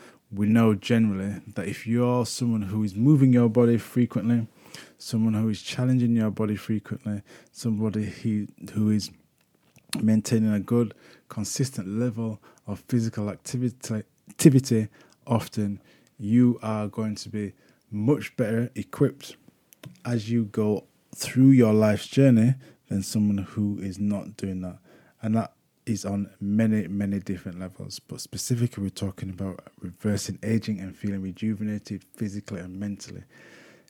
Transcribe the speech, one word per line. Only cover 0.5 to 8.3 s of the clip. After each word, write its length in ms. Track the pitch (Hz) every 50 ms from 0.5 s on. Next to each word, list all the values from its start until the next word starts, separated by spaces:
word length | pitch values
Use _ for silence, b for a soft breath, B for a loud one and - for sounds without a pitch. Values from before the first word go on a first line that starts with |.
| 110 117 117 110 107
generally 640 | 92 - - 120 113 113 107 98 95 95 101 104 - - - 104
that 140 | - 90 95
if 180 | 101 - -
you're 400 | 113 117 120 123 123 123 123 117
someone 380 | 113 - - 127 120 113 110 101
who 200 | 95 104 110 107
is 120 | 104 90
moving 360 | 104 120 143 156 139 135 131
your 180 | 123 123 120 113
body 280 | 110 123 120 117 117 110
frequently, 720 | - - - 127 123 117 - 117 95 113 120 117 110 B B B B B B B B B B _
someone 380 | - - - 113 110 113 107
who 120 | 107 113 110
is 140 | 104 -
challenging 540 | - - - - 127 127 131 127 120 117 117
your 160 | 113 110 110
body 240 | 101 - 110 104 104
frequently, 640 | 98 - - 110 107 - - 104 - - 107 104 101 B B B B B B
somebody 540 | _ - - 120 110 104 110 110 90 107 107
he, 420 | 101 90 - - 113